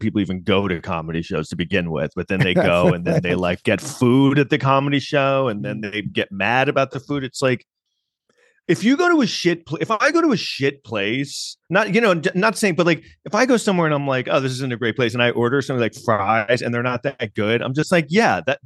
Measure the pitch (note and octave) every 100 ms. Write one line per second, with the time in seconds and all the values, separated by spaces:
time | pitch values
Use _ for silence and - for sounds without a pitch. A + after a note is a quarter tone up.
0 | A2 G#2 F#2 F#2 F2 F#2+ G2+ E2+ G2 E2
1 | E2 E2 E2+ E2 D#2 E2+ E2 F#2+ E2+ D#2+
2 | D#2 F#2 E2+ F#2+ F3+ F3+ F#2+ F2 F2+ F2
3 | F2 - F2 F2+ F2 F2+ - G2 - -
4 | B2 C3 C#3 C#3 C#3 D3 C3+ C3+ C#3+ C#3+
5 | - D3 C3+ C3+ C3 G#2 G2+ G#2+ G#2 G#2
6 | G2 G#2+ - G2 G2+ B2+ C3+ C#3 C3 C3
7 | - C#3+ C3 - C3 B2 _ _ _ _
8 | _ _ _ _ _ _ - E3 G#3 C#4+
9 | F4 D#4+ A3 - E3+ E3+ - D#3+ D#3+ G#3+
10 | C#4 E4 E4 G#3 - - C3+ C#3+ - G#2+
11 | G2+ C3 C#3 - - - - F#3 G#3+ G#3
12 | A3 F3 - F3+ A3 - G3+ E3 E3+ D#3
13 | - _ D3+ G#3 B3+ A#3 G#3+ F3+ D#3 D3
14 | C#3 C3 B2 D#3 C3 B2+ C3+ A#2 A#2 A#2
15 | A#2 A#2+ A#2+ A#2 A#2 C#3 C3 B2+ A2 -
16 | - G#2 G2 A2+ G#2+ A#2+ A#2+ A#2+ B2 B2
17 | C#3+ - A2 - G#2 A#2+ A#2+ C3+ D3+ F3
18 | C#3+ G3 G#3 F#2 D#2+ C#3+